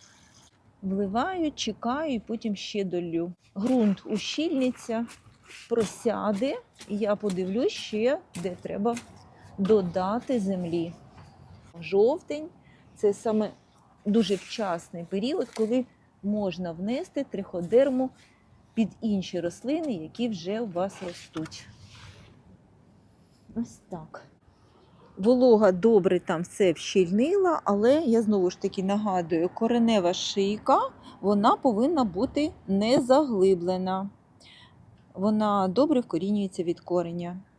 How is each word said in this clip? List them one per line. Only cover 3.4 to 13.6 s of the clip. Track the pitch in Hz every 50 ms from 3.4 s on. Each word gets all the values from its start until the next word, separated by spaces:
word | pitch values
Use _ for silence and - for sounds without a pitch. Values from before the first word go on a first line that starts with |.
| _ _ -
Ґрунт | 196 202 254 262 247 214 202 190 - -
ущільниться, | - 220 196 - - - 294 311 359 311 269 254 254 240 - - - 220 226 233 - - - - - - _ _ - - - - -
просяде, | 233 233 208 - - - - 233 202 196 196 208 208 190 254 277 440 508 - _ _ - -
і | - 208
я | 202 220 202 208
подивлюсь | 202 214 202 185 180 185 185 196 240 285 427
ще, | - - - - 220 214 226 254 294 359 - _ - 180 170
де | 185
треба | 180 - - - - 196 202 240 240 240 - - - - - - - - - - -
додати | - 196 185 220 208 185 175 165 185 185 196 214 247 - - 262 233
землі. | 190 196 190 180 175 165 165 170 165 175 165 - - - - - - - - - - - - - - - - 170
Жовтень — | 165 156 190 196 214 247 302 359 - - 294 302 311 349 - - _ - - - - - -
це | - - 202 202
саме | - - 226 214 214 - - - -